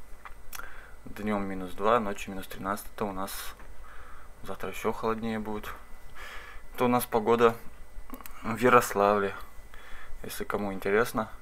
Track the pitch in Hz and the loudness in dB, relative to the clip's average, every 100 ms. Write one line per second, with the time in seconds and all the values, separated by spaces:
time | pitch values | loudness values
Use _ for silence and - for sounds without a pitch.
0 | - - - - - - - - - - | -10 -10 -10 -8 -6 -6 -6 -8 -10 -12
1 | - 104 104 104 98 95 92 92 104 120 | -10 -6 -2 0 -2 -4 -4 0 4 4
2 | 104 101 - 95 92 - 95 104 - - | 2 -4 -6 -8 -8 -6 -4 -4 -4 -4
3 | 104 92 98 - - - - - - - | -4 -2 -4 -4 -8 -8 -8 -8 -8 -8
4 | - - - - - 95 95 - 107 110 | -8 -8 -10 -8 -6 -4 -4 -2 0 0
5 | 113 110 113 110 104 107 - - - - | 0 0 -2 -2 -4 -4 -6 -10 -8 -8
6 | - - - - - - - - 123 123 | -6 -8 -8 -10 -10 -10 -6 2 4 4
7 | - 117 107 117 117 117 - - - - | 4 2 6 8 8 6 -4 -8 -8 -6
8 | - - - - 107 113 123 123 - 101 | -6 -6 -6 -6 -2 4 10 10 8 4
9 | 101 104 98 - - - - - - - | 6 6 2 -2 -10 -10 -10 -8 -6 -4
10 | - - - - - 101 101 95 98 104 | -2 -4 -4 -4 -2 -2 -2 -2 2 4
11 | 123 120 110 - | 4 0 -2 -6